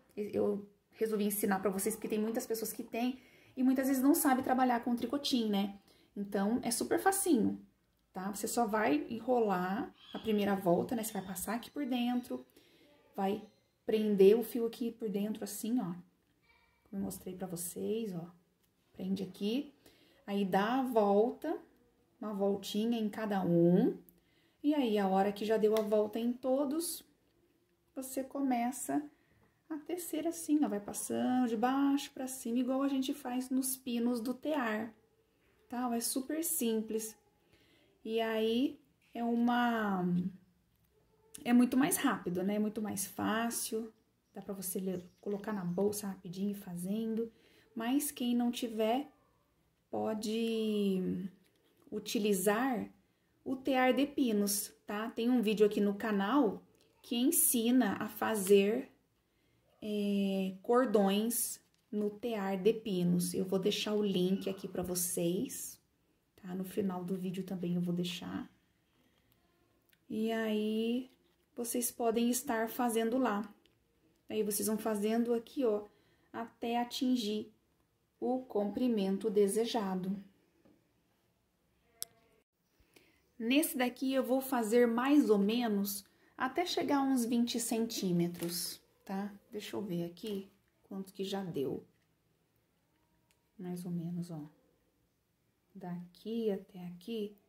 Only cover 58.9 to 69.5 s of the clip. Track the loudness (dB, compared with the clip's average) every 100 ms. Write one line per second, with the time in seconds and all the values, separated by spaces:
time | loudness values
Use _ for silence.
58.9 | _ _ _ _ _ _ _ _ _ -6
59.9 | -2 2 2 2 2 -2 -4 2 4 6
60.9 | 6 4 4 0 -2 -4 -8 _ _ _
61.9 | -2 -2 -2 -4 -2 -2 2 4 2 0
62.9 | 0 4 2 2 -2 0 0 0 -2 0
63.9 | 0 0 2 2 0 -2 -8 -8 -6 -4
64.9 | -2 -2 -2 0 0 -4 -8 -12 -14 _
65.9 | _ _ _ _ _ -10 -8 -6 -4 -4
66.9 | -4 -4 -4 -4 -6 -6 -6 -2 -2 0
67.9 | -2 -4 -6 -8 -10 -10 _ _ _ _
68.9 | _ _ _ _ _ _